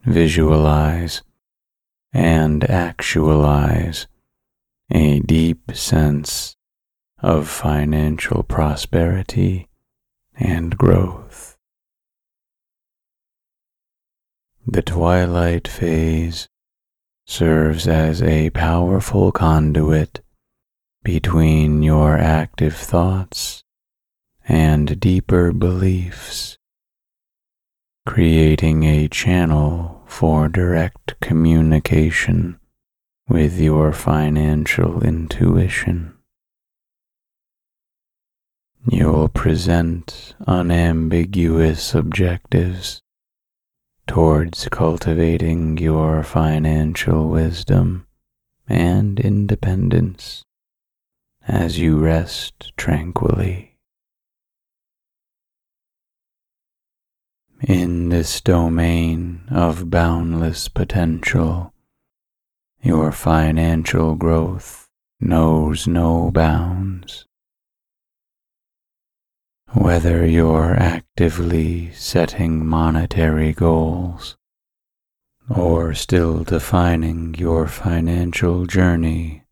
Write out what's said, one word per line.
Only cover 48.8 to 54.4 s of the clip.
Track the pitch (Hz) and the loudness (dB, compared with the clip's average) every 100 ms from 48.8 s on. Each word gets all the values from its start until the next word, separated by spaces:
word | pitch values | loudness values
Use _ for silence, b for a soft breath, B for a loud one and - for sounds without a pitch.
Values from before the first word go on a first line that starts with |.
| 87 92 104 98 | 2 0 0 -2
independence | - 101 101 104 98 92 90 85 87 92 - - _ _ _ _ _ _ _ _ _ _ - | 0 0 0 0 0 0 0 0 0 -6 -18 -20 _ _ _ _ _ _ _ _ _ _ -4
as | 101 82 76 | -2 -2 -2
you | 85 76 | 0 2
rest | 80 82 82 - - _ - - | 2 0 -2 -10 -14 _ -20 -8
tranquilly. | - 76 82 - - 98 95 92 - _ _ _ _ _ _ _ | -4 -2 -4 -4 0 0 -2 -6 -12 _ _ _ _ _ _ _